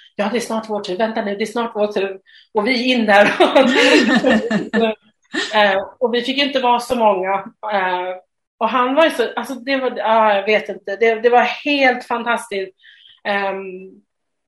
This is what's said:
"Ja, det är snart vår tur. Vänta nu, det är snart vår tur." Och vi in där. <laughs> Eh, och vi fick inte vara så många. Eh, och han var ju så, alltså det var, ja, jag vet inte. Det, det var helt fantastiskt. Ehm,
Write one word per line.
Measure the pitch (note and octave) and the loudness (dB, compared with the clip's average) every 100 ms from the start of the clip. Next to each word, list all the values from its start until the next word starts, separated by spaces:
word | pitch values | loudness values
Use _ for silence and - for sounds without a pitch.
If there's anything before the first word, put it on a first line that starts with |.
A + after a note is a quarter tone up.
| - - | -14 -6
"Ja, | G#3 | -4
det | A#3 | -4
är | |
snart | - A3 A3 | -4 -6 -6
vår | G#3 | -6
tur. | G3+ F3+ | -6 -2
Vänta | A3 A3 | -2 -2
nu, | G3+ G3+ | -6 -4
det | |
är | G#3 | -4
snart | A#3+ A3+ | -4 -4
vår | G#3 G#3 | -2 -2
tur." | G3+ G3 F#3+ _ - _ | -2 -4 -6 _ -20 _
Och | G#3+ G#3 | -4 0
vi | A#3+ B3+ | 0 0
in | B3 G#3+ | 2 4
där. | G3+ G#3 - | 6 6 4
<laughs> | E4 D4 B3 G4 B4 - A#3 B3 C4 A3 - G#3+ - A3 A3+ G#3+ _ _ _ C4+ - | 4 6 4 4 4 4 4 2 4 2 2 -2 -2 0 0 -2 _ _ _ -6 -2
Eh, | A3 G3+ G3 G3 - | 2 2 2 -4 -4
och | A#3+ | -2
vi | A#3+ | -2
fick | A#3+ C4+ | -2 -2
inte | C#4 C4+ | -2 0
vara | A#3+ A#3+ | 0 0
så | - B3 | -2 0
många. | G#3+ F#3+ F#3+ G3 A3+ - G#3+ | 2 2 0 -4 -6 -12 -6
Eh, | G#3 F#3 F3+ F#3 F#3 - _ _ - | -2 -2 -4 -6 -10 -14 _ _ -6
och | A#3 | -2
han | B3 B3+ | 0 0
var | C#4 | 2
ju | D#4+ | 2
så, | - A3 A#3+ | 2 -4 -6
alltså | A3+ | -8
det | B3+ C4+ C4+ | -10 -4 -4
var, | B3+ - | -2 -4
ja, | G#3+ A3+ G#3+ | 0 2 4
jag | G3+ G3 | 2 0
vet | G#3 G#3 | -2 -2
inte. | F#3+ - G3 | -10 -10 -2
Det, | A3+ | 0
det | A3 A#3+ | 2 4
var | A#3+ | 4
helt | A3 - D4 C#4+ C4 A#3+ | 2 -2 -4 2 2 0
fantastiskt. | - A#3 A3+ A3+ - G3 F#3+ - _ - _ _ | -4 -6 -2 -4 -4 -8 -8 -12 _ -20 _ _
Ehm, | G#3+ G3+ G3 G3 F#3+ F#3 F#3+ G3+ _ _ _ _ | -6 -4 -4 -6 -10 -14 -16 -20 _ _ _ _